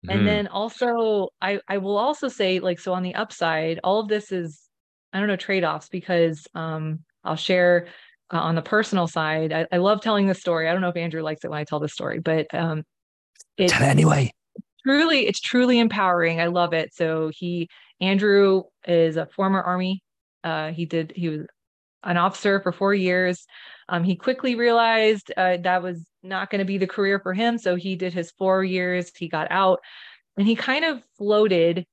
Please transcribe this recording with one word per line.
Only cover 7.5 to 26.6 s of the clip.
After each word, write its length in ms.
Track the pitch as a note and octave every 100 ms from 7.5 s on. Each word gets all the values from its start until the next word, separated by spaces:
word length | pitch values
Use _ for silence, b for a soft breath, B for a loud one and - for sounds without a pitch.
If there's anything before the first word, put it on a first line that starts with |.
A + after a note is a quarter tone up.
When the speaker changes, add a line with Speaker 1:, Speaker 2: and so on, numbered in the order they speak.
| F#3 F3 F3 F3 B B B _
Speaker 1:
uh, 60 | E3+
on 160 | D#3
the 80 | E3
personal 440 | D#3 G#3+ G#3+ F#3+ D#3+
side. 440 | - D#3 D#3 D#3+
I, 140 | D#3 E3
I 60 | F3+
love 220 | F#3+ G#3
telling 260 | A3 G#3 G3
this 140 | F#3
story. 280 | F3+ E3 D#3+
I 40 |
don't 80 | F3+
know 80 | F3+
if 80 | E3+
Andrew 260 | E3+ D#3+
likes 220 | D#3 D3+
it 60 | -
when 80 | D3+
I 40 |
tell 160 | D3+ D3+
this 120 | D3
story, 260 | - - -
but, 320 | E3 D#3+ D3+
um, 280 | - E3 D#3 D#3 _ _ _ _ _ - -
it 120 | F3+
Speaker 2:
Tell 140 | -
it 80 | C#3
anyway. 420 | C#3 D#3 C#3+ B2 - _ - - _
Speaker 1:
truly, 420 | C4 C#4 E4 D4 A#3+
it's 140 | G3
truly 380 | - B3 B3 A#3+
empowering. 640 | A3+ G#3 F#3+ F3 E3 E3
I 60 | E3+
love 260 | F3 E3+
it. 200 | E3 D#3
So 360 | - E3 D#3+ D#3+
he, 340 | - F3 F3 E3+ b b b
Andrew 640 | F#3 G3 G#3 G3+ G3 F#3+ - _ -
is 300 | E3+ E3 D#3+
a 100 | D#3+
former 360 | - G3 F#3+
Army. 400 | - F3+ F#3 F#3+ _ _ _ _
Uh, 260 | E3 D#3+ D#3
he 120 | E3
did, 280 | E3 E3 D#3+ -
he 120 | E3+
was 160 | D3+ D3+ _ _ _ _ _
an 140 | - F3
officer 440 | F3+ F#3+ G#3 G3
for 100 | F#3+
four 220 | F3 G3
years. 520 | G3+ F#3 F3+ F3+ F3+ - B B B B
Um, 160 | F3+
he 100 | F3
quickly 400 | F3 - B3+ C4
realized, 760 | A#3 A#3+ A#3 A3+ A3+ A3 G#3+ - -
uh, 200 | F#3 F3+
that 200 | F3+ F3+
was 240 | F3+ E3+ E3 _
not 280 | F#3 F#3+ G3
gonna 140 | G3+